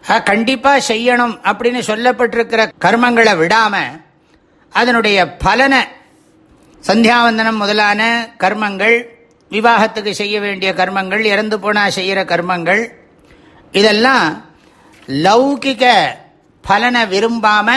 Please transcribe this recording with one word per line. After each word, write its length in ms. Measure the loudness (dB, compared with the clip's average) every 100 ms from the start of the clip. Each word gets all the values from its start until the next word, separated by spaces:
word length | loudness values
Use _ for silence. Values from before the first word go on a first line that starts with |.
ஆக 140 | 0 -2
கண்டிப்பா 500 | 0 0 0 0 2 2
செய்யணும் 520 | 0 -2 0 0 0 -2
அப்படின்னு 400 | -4 -2 -2 -4
சொல்லப்பட்டிருக்கிற 760 | -4 -2 0 0 -2 -2 -2 -2 -2 0
கர்மங்களை 560 | 0 2 2 2 2
விடாம 400 | 2 2 2 2 -2 -6 -10 -20 _ _ _ _ _ _
அதனுடைய 460 | -2 0 0 0 0 0 -2
பலனை, 440 | -2 2 2 2 -2 -10 _ _ _ _ _ _ _ _
சந்தியாவந்தனம் 760 | -2 2 4 4 2 2 -2 -2
முதலான 380 | -2 0 2 2 0 -2 -6 -2
கர்மங்கள், 600 | -2 -2 -6 -2 0 0 -2 -20 _ _ _
விவாகத்துக்கு 600 | 0 2 2 0 -2 -8
செய்ய 220 | -6 -6 -4
வேண்டிய 300 | -4 -4 -4
கர்மங்கள், 500 | -2 -2 -2 -4 -2
இறந்து 320 | 0 0 -2 -4
போனா 240 | -2 0 0
செய்யற 280 | -2 -4 -4
கர்மங்கள், 580 | -2 -4 -2 -4 -2 -2 -2 -14 _ _ _ _ _ _ _
இதெல்லாம் 540 | 2 2 2 2 2 0 -6 -18 _ _ _ _ _ -8
லௌகிக 760 | 0 2 4 2 0 -4 0 4 4 2 -6 -20 _ _ _
பலனை 380 | -2 0 2 -2 -2
விரும்பாம 640 | 0 -2 0 0 2 2